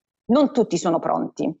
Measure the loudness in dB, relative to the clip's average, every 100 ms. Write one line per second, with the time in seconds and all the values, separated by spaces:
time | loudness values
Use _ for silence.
0 | _ _ 0 2 2 2 0 0 0 -2
1 | -2 -2 -4 -6 -8 -8